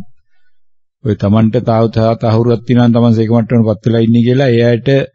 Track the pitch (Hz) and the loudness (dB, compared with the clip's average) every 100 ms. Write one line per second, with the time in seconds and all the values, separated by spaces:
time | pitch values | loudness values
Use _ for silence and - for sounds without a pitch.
0 | - - _ - - - _ _ _ _ | -8 -20 _ -20 -20 -20 _ _ _ _
1 | 110 101 101 110 110 123 113 113 113 113 | -6 -4 0 0 0 0 -2 0 0 0
2 | 113 113 117 110 120 117 - 123 120 117 | -2 -2 -2 0 0 -2 0 0 2 2
3 | 120 113 110 117 110 120 110 104 123 113 | 2 2 0 0 0 0 0 -2 -2 0
4 | 113 117 117 127 139 117 117 117 127 135 | 2 2 0 0 0 0 0 0 0 -2
5 | 139 | -2